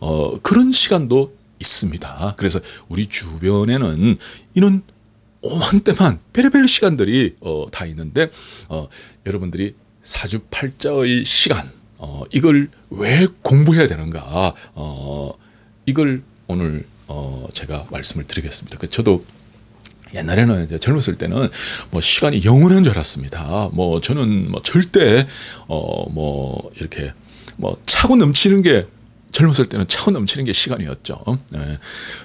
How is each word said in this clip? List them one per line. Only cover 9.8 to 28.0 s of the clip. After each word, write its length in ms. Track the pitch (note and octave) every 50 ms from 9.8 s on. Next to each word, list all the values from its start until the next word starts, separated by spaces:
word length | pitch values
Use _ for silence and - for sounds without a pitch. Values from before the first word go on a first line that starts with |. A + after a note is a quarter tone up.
| _ _ _ _ _
사주팔자의 1200 | - - - - G2 G2 A2+ - _ - - - C3+ C3+ - - C#3+ D3 C#3 C3 B2 B2 B2 A2
시간, 460 | - - - - - D3 F#2+ C#2+ C2 - - _ _ _ -
어, 240 | - D2 C#2+ C#2+ C#2 - -
이걸 360 | C#3 C#3 E3 D3 C#3+ C#3+ C#3+ - _ _ _
왜 360 | - G2+ G2+ G#2+ C3 D#3 F#3 F#3+ - - -
공부해야 440 | - C3+ C#3 D3+ D#3+ D#3+ E3 D#3
되는가? 680 | A#2 F2 D2+ D#2 D#2+ E2 D#2+ - C2 D2+ F2 F#2+ F2+ - - - - _
어, 580 | D#2+ D2+ D2+ C#2+ C2+ C#2 C#2 C#2+ D2 C#2+ C#2+ - - _ _ _ _ _ _ _ _ _
이걸 360 | - C3+ D3+ D#3 C#3+ C3 B2+ - - _ _ _ -
오늘, 380 | F2+ F2+ F2 D#2+ D2+ D2+ D2 - _ - - -
어, 380 | D2 D2 C#2+ C2+ C2 C2 B1+ - -
제가 340 | - - C#2+ D2+ D2 C2 -
말씀을 360 | E2 D#2+ D2 - - E2 C#2+
드리겠습니다. 520 | - - - D2 D#2 - - - - - -
그 120 | - E2
저도 340 | - - A#2 A2+ F#2+ F2 - - - - - - _ - - _ - _ - - - _ - - -
옛날에는 500 | F#2 E2 D#2 E2+ G2+ A#2 A#2+ A2 F2+ E2
이제 140 | D#2 E2 D#2+
젊었을 400 | - - C#3+ D3+ C3 - E2 -
때는 300 | E2 E2+ F2 A#2+ C3+ G#2 - - - - - - - -
뭐 100 | - E2+
시간이 440 | D#2+ - - - - D3+ C#3+ G#2 E2+
영원한 400 | G#2+ A#2+ C3+ D#3 F3+ F#3 F#3+ F#3+
줄 80 | C#3+ G2+
알았습니다. 800 | E2+ D2+ - - C#2+ C2+ C2+ C2+ E2 D#2+ C#2+ E2+ G#2 G#2+ F#2 D#2
뭐 280 | E2 F#2 F2 E2 E2
저는 500 | E2 - C3 D3 C3 A2 G#2 G2 F#2 F2
뭐 120 | F2 - -
절대, 640 | - - E3+ F#3 F3 - G3 E3+ A#2 G#2 B2+ C#3 C#3 - - - - - - -
어, 420 | - D#2+ D#2 D#2+ - G1+ G1+ G1+ -
뭐 600 | D#2+ D#2 D#2 D2 C#2+ C#2 C2+ C2+ C2 - - - -
이렇게 360 | - E2+ D#2 - - D2 C#2+ C#2+ - - - - - - - -
뭐 200 | - - G1+ G1+ - -
차고 300 | - - -